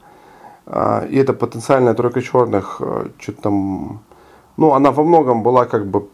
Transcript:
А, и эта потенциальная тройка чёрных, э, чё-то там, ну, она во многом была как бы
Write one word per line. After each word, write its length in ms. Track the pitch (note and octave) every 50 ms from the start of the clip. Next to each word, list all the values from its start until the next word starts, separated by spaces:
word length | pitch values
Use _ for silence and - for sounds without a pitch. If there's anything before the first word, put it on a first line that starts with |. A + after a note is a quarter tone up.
| _ - - _ _ - - - - - - _ _
А, 400 | - - - - G#2+ A2 G2+ -
и 120 | - -
эта 160 | C3+ C3+ C3+ A#2+
потенциальная 600 | - - - - A#2 - - C#3 C3 B2 A#2 G#2+
тройка 280 | A#2 A#2+ A#2+ A#2+ B2+
чёрных, 560 | B2 - - B2 B2 A2+ A2+ G2 - - - -
э, 300 | - - A2+ A2 - - - _
чё-то 220 | - - - -
там, 580 | - G#2+ G2+ G2+ F#2+ G2 F#2+ - - - A2 A2 - _ - - _ _ _ _ _ _ _
ну, 160 | - D#3+ D#3 C3+
она 180 | C3+ C#3+ C#3
во 120 | A#2+ D3 D3+
многом 400 | E3 F3 D#3+ C#3 B2+ A#2+ A2+ G#2
была 220 | A#2+ B2+ B2 A#2+
как 220 | A#2 B2 A2 G2+
бы 200 | G2 F#2+ G2+ - -